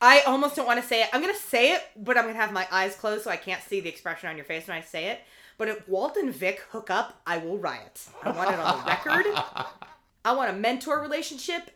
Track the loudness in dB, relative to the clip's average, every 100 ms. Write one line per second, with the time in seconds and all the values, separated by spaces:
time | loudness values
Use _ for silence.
0 | 8 10 8 4 0 0 0 0 0 0
1 | 2 0 0 -4 0 4 4 4 -2 -8
2 | 0 2 2 0 -2 -2 0 0 0 -2
3 | -4 -2 -4 -6 -4 -8 -4 -4 -4 -8
4 | -8 -8 -8 -10 -8 -8 -6 -10 -8 -8
5 | -6 -8 -12 -20 -18 -6 -4 -4 -2 -2
6 | 0 0 -2 -2 -2 -4 -8 -10 -2 -2
7 | -2 -6 -4 -4 -4 -4 -4 -6 -12 -18
8 | -18 -8 -6 -2 -2 0 0 0 0 0
9 | 2 2 4 0 -2 -6 -10 -12 -20 -20
10 | _ _ 0 2 0 0 0 0 -2 -2
11 | -2 -4 -6 -8 -6 -6 -6